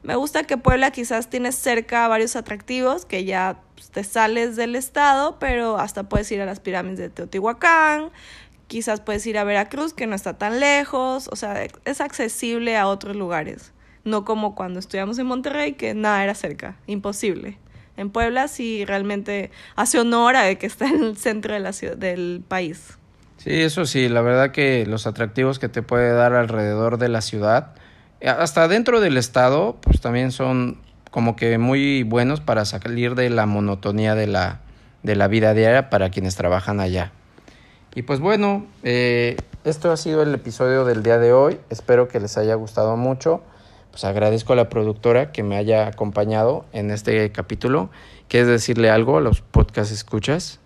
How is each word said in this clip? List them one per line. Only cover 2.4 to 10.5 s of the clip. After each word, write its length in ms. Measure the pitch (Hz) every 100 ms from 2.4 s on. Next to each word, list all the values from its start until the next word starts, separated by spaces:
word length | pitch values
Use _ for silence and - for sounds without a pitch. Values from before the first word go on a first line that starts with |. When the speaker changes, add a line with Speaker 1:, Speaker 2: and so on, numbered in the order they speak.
| 226 208 - 254 254 320
Speaker 1:
que 200 | - 190
ya, 340 | 190 190 185 180 _
pues, 160 | _ -
te 140 | -
sales 500 | 202 226 220 233 233
del 220 | 226 233 240
estado, 640 | 262 294 285 269 302 302
pero 380 | 277 247 233 214
hasta 260 | 202 -
puedes 260 | 196 208 208
ir 100 | 202
a 60 | 190
las 140 | 190
pirámides 380 | - 185 180 190
de 100 | 175
Teotihuacán, 1040 | - 175 190 214 233 349 330 311 302 320 - - - - _ _
quizás 320 | 226 226 214
puedes 260 | 214 208 226
ir 100 | 208
a 60 |
Veracruz, 520 | 202 202 202 262 311
que 120 | - 233
no 80 |
está 240 | 202 196 -
tan 220 | 208